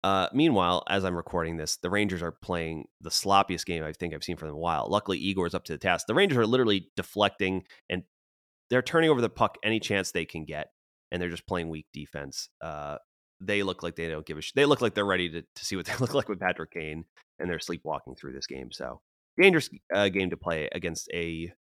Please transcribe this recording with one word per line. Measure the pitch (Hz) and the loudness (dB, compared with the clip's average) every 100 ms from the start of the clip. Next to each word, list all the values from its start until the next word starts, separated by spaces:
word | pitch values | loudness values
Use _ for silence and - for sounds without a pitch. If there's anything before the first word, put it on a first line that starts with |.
Uh, | 95 95 90 | 4 2 2
meanwhile, | 131 160 107 87 90 - | 4 4 6 4 2 2
as | 98 95 | 0 0
I'm | 87 | -2
recording | - 87 82 82 | -2 -2 -2 -4
this, | 78 - | -4 -4
the | 90 | 0
Rangers | 101 104 92 | 2 2 0
are | 85 | -4
playing | - - 87 80 80 - _ | -8 -6 -4 -4 -6 -10 _
the | 82 | -4
sloppiest | - 98 98 98 87 - | -2 6 6 6 0 -4
game | 85 | -4
I | 78 | -4
think | 78 85 | -6 -6
I've | 78 | -6
seen | - 82 | -8 -6
from | 78 | -6
them | 73 | -4
in | |
a | |
while. | 85 80 53 | -2 0 2
Luckily, | 101 98 92 | 0 0 -2
Igor's | 92 95 85 | 0 0 0
up | 90 - | -2 -6
to | |
the | 78 | -4
task. | 92 85 - | 0 0 2
The | 131 | 2
Rangers | 196 131 | 4 4
are | 110 | 4
literally | 127 117 101 87 - | 4 4 2 0 -8
deflecting, | 90 101 101 - 95 95 - - _ | -6 0 0 2 0 0 -6 -20 _
and | 90 - _ _ _ _ _ _ | -6 -6 _ _ _ _ _ _
they're | 127 | 0
turning | 127 165 160 | 4 4 6
over | 135 | 6
the | 113 | 2
puck | - 117 - | 2 0 0
any | 107 110 | 0 0
chance | - 101 92 | 2 0 0
they | 90 80 | -2 -4
can | 80 76 | -6 -8
get, | 76 73 _ _ _ _ | -8 -10 _ _ _ _
and | 87 | -4
they're | 90 | -4
just | 85 - | -6 -4
playing | 90 82 | -4 -2
weak | 80 - | -8 -10
defense. | 73 73 73 69 - - _ | -14 -12 -10 -10 -10 -12 _
Uh, | 82 76 73 71 _ _ _ _ | -10 -8 -8 -10 _ _ _ _
they | 95 104 | -2 0
look | 98 90 | 0 -2
like | 85 82 | -6 -6
they | 82 | -6
don't | 78 78 | -6 -8
give | 78 | -10
a | |
sh-, | - 135 | -4 2
they | 143 | 4
look | 139 | 4
like | 117 107 | 2 0
they're | 101 | 0
ready | 92 87 | 0 0
to, | 82 | -6
to | - - - | -12 -12 -6
see | 95 | -6
what | 85 | -6
<laughs> | |
they | - | -4
look | 123 | 0
like | 143 - | 0 -2
with | 95 | -2
Patrick | 92 90 80 | -2 -2 -6
Kane, | 85 78 78 82 _ _ _ | -8 -8 -8 -12 _ _ _
and | 87 | -4
they're | 80 | -4
sleepwalking | - 87 80 76 - 65 | -4 -8 -6 -8 -8 -14
through | 69 | -12
this | 65 - | -12 -10
game. | 65 64 | -12 -12
So, | - 64 62 _ _ _ - | -10 -10 -12 _ _ _ 6
dangerous, | 190 165 - - _ | 6 6 0 -12 _
uh, | 95 101 | 2 2
game | 95 92 | 2 -2
to | 80 | -2
play | 90 80 76 | -4 -2 -4
against | 90 87 80 - | -4 -6 -6 -6
a | 85 85 82 85 - | -4 -4 -4 -8 -12